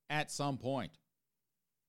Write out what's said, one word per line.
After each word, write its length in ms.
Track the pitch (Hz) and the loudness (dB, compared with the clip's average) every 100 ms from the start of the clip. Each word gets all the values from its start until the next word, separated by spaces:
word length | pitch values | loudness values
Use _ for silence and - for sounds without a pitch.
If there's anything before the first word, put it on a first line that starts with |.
| - | -2
at 220 | 151 147 | 0 0
some 260 | - 143 135 | 0 0 0
point. 400 | 127 135 92 - _ _ _ _ _ _ _ _ | 0 0 -2 -8 _ _ _ _ _ _ _ _